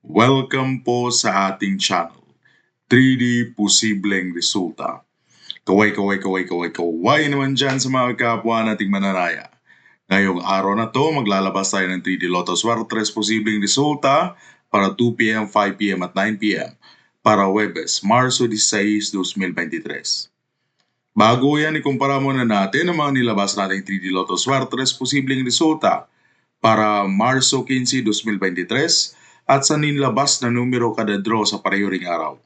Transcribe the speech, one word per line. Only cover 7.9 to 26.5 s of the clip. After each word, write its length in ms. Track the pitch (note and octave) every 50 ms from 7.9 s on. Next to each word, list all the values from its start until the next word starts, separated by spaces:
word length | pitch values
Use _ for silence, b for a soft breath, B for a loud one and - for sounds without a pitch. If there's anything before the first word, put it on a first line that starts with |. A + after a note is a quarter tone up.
| C3 C3 B2 B2 A#2 -
kapwa 480 | B2 A#2 A#2 G#2 G#2 A#2 A2+ A2+ A2
nating 240 | A2 G#2+ G#2 G#2 G2
mananaya. 560 | G2 G2 G2 G2 F#2+ F#2 F2 E2+ E2 - - - _ _ b b b b b b b b b _
Ngayong 320 | F#2+ G2 G2 F#2+ F2+ F2 F2
araw 320 | F#2 G2 F#2+ F#2+ G2 G2+
na 160 | G#2+ A2+ A2+
to, 160 | - B2+ C#3+
maglalabas 640 | D#3+ D#3 C#3+ A#2 G2+ G2 G2 G2 G2 F2 F#2+ F#2+ -
tayo 160 | - G2 F#2
ng 160 | F#2 F#2 F2+ F2
three 160 | F#2 F#2 E2
D 80 | F2+
Lotto 240 | F2 F2+ F2+ F2 F2+
Swertres 640 | F2+ E2+ - A#2 A#2 A2+ A2 - A2+ A2 G#2+ G#2 -
posibleng 480 | A2+ G#2 G#2 A2 A2 G#2 A2 G#2+ G#2 G2+
resulta 720 | G2+ - C3+ C#3+ D3 D3 C#3+ - C3+ C#3 D3+ F3 F3+ B B B B B B B
para 240 | _ - G#2 G2 G2
two 240 | G2 - A#2 A#2+ A#2
P 160 | - A#2 A2
M, 160 | A2 A2 G#2+
five 320 | G2+ - G#2+ G2+ G2 F#2+ F#2+
P 160 | G#2 G2+ F#2+
M 80 | F2+ F2+
at 80 | F2+
nine 240 | - F#2+ G2 G#2+ A2
P 240 | G2 A2 G#2 F#2+ F#2+
M 160 | F#2 - - b b b b b b b b _ _
para 240 | A2 G#2+ G2+ G2
Huwebes, 560 | F#2+ G2 G#2+ G#2+ F#2 E2 E2 D#2 - - - -
Marso 400 | G2 A2+ B2 B2+ B2+ B2 - B2
dieciséis, 640 | A#2 A2 G#2+ - - - G#2 G2+ G#2 G#2+ G#2 G2+
dos 320 | - - G2 F#2 - - G2+
mil 160 | F#2+ F2+ -
veintitrés. 720 | E2+ F2 E2 E2+ D#2+ - - - B1+ - - - - - _ _ _ _ _ _ _ _ _ _ _ _ _ _ _ _ _ _
Bago 400 | G#2+ G#2 A2 A#2+ B2+ C3 C#3+ D3
yan, 240 | D3+ D3+ D#3 D#3 C#3+
ikumpara 400 | A#2 C#3 C#3+ - C3+ C3+ C#3 C3+
muna 240 | C3+ C3+ C3+ C3 B2
natin 480 | A#2 A2 G2+ G2 F#2+ - C#3+ F3 F3+
ang 80 | E3+ D#3+
mga 240 | D3 C#3+ C#3 C3 B2
nilabas 320 | A#2+ G#2+ G2+ G2+ F#2+ -
nating 320 | G#2 F#2+ F#2+ F#2+ G2 F#2+
three 160 | - G2 G2 F2+
D 80 | F#2+
Lotto 240 | F#2 F#2 F#2 F#2 F#2
Swertres 560 | F2+ - B2+ C#3 C3+ B2 B2 - B2 C3+ C3+
posibleng 560 | - - C3 A#2+ C#3 C#3+ C3+ C3 C3+ C3 C3
resulta 640 | B2 A#2+ - D#3+ D#3+ D#3 D#3 - G2 - - - _ _ _ _ _ _ _ _ _